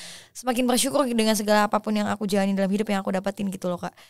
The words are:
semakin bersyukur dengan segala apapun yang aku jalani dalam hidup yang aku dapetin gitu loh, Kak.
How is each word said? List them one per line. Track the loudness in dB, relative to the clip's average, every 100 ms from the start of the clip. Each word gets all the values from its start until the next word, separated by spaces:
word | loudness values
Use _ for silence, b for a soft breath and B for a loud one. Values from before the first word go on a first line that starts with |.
| B B B
semakin | -8 -4 0 2
bersyukur | 2 2 2 2
dengan | 2 2
segala | 2 4 4
apapun | 4 0 0
yang | -2 0
aku | -2 0
jalani | 0 2
dalam | 2 0
hidup | 0 0
yang | -2
aku | 0
dapetin | -2 -4 -4 -6
gitu | -4 -4
loh, | -4
Kak. | -8 -12 b